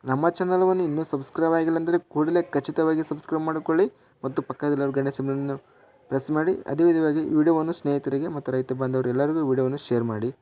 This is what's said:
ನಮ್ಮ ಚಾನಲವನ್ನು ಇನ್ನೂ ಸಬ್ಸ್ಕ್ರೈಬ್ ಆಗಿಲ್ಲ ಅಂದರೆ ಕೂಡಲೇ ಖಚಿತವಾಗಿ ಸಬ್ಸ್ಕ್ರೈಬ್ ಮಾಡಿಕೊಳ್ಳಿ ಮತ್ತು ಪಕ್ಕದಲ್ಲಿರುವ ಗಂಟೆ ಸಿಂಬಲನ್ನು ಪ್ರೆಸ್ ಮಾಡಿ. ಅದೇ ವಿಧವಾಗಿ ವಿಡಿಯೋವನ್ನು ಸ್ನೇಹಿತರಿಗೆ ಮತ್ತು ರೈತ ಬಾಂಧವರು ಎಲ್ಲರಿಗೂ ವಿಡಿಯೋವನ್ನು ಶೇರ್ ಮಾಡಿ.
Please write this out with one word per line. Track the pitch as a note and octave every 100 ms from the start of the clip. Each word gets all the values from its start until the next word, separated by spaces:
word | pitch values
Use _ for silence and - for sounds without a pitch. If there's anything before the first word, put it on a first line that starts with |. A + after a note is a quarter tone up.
| B2+
ನಮ್ಮ | C3 E3 E3+
ಚಾನಲವನ್ನು | F3+ F#3 F#3 F#3 E3+
ಇನ್ನೂ | D3 D#3
ಸಬ್ಸ್ಕ್ರೈಬ್ | C#3+ C3+ - D#3+ E3
ಆಗಿಲ್ಲ | E3 E3
ಅಂದರೆ | E3 E3+ -
ಕೂಡಲೇ | D3 D#3 F3 E3+
ಖಚಿತವಾಗಿ | C#3 C3+ D3+ D#3+ D#3 D#3+
ಸಬ್ಸ್ಕ್ರೈಬ್ | D3+ - D#3 D#3+
ಮಾಡಿಕೊಳ್ಳಿ | D#3 D3+ D#3+ G3+ - _ _
ಮತ್ತು | C3+ C3+ C#3
ಪಕ್ಕದಲ್ಲಿರುವ | C3 C#3+ C#3+ C#3 C3+
ಗಂಟೆ | C#3 -
ಸಿಂಬಲನ್ನು | C3+ C3+ C#3 C3+ _ _ _ _ _
ಪ್ರೆಸ್ | C3+ B2+ D3+
ಮಾಡಿ. | D#3+ - -
ಅದೇ | D#3 E3+
ವಿಧವಾಗಿ | E3 D#3 D3+ D#3 D#3
ವಿಡಿಯೋವನ್ನು | D3+ D#3+ D#3 D#3+
ಸ್ನೇಹಿತರಿಗೆ | C#3+ C#3+ C#3 C3+ D#3+ D3+
ಮತ್ತು | C#3 C3
ರೈತ | C3 B2+
ಬಾಂಧವರು | C3 C3 B2
ಎಲ್ಲರಿಗೂ | B2 C#3+ D#3+ D3
ವಿಡಿಯೋವನ್ನು | C3 C3 C#3+ -
ಶೇರ್ | A#2+ A#2
ಮಾಡಿ. | G#2+ A#2 -